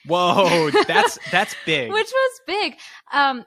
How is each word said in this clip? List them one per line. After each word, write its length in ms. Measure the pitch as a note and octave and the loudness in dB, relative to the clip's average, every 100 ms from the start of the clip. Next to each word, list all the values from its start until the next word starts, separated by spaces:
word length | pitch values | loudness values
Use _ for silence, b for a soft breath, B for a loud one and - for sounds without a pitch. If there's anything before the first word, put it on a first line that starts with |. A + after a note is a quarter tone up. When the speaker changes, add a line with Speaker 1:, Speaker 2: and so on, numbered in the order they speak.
| - | -2
Speaker 1:
Whoa, 640 | E3+ F3+ - F#3 E3+ D#3 | 0 2 4 4 4 2
Speaker 2:
<laughs> 160 | A#3+ F#4 | 2 2
Speaker 1:
that's, 320 | E3 A3+ - - | 2 2 0 -4
that's 260 | F3+ G#3 - | -2 -2 -6
big. 260 | - D#3 A#2+ | -4 -2 -2
Speaker 2:
Which 220 | G#4 A4+ | -4 -2
was 280 | C5 C5 B4+ - | 0 -2 -4 -8
big. 300 | F#4+ F4+ - B B B | -6 -6 -8 B B B
Um, 320 | C4+ C#4 B3+ | 0 0 -2